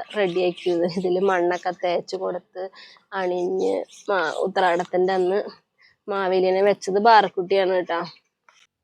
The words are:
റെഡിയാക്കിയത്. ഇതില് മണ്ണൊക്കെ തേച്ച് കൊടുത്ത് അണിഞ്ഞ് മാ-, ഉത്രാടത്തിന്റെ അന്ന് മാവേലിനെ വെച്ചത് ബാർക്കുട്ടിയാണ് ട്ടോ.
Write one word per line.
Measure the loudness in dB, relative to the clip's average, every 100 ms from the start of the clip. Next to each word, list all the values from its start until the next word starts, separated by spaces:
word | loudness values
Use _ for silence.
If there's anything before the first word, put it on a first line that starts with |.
| -6
റെഡിയാക്കിയത്. | -2 0 0 -2 -2 -2 0 0 -2
ഇതില് | -2 0
മണ്ണൊക്കെ | 2 2 0 -2 -4 -4
തേച്ച് | -2 -2 -4 -8
കൊടുത്ത് | -6 -8 -10 -12 -14 -14 -20 -20 _
അണിഞ്ഞ് | -6 -4 -2 -2 -2 -2 -2 -6 -10 -4
മാ-, | -2 -2 -2
ഉത്രാടത്തിന്റെ | -4 0 2 2 -2 0 0
അന്ന് | 0 0 -2 -4 -12 _ _ _ _ -8
മാവേലിനെ | -4 0 2 2 4
വെച്ചത് | 2 2 0 2
ബാർക്കുട്ടിയാണ് | 6 6 6 0 0 0 2 0
ട്ടോ. | -2 -4 -6 -12 _ _ _ _ _ _